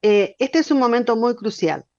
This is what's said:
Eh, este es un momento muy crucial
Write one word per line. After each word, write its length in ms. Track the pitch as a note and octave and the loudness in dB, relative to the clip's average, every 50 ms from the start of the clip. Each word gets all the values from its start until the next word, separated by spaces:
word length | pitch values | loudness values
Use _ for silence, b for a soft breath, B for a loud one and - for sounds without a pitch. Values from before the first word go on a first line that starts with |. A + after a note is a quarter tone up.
| - | 2
Eh, 320 | G#3+ G#3 G3+ G3 F#3+ - _ | 4 2 4 2 0 -2 _
este 220 | B3+ C4+ - D#4+ | -6 -2 0 -2
es 100 | D#4 - | 0 2
un 80 | D4+ C4+ | 0 2
momento 340 | B3+ A#3+ A#3 A#3+ A#3+ - A#3 | 2 2 0 0 0 0 0
muy 200 | A3+ A3+ A#3+ A#3+ | 0 0 -2 -2
crucial 480 | A#3+ G3+ A3 G#3 - - D#3+ D3+ C#3 - _ _ | -2 -6 -8 -6 -2 -2 -2 -2 -4 -10 _ _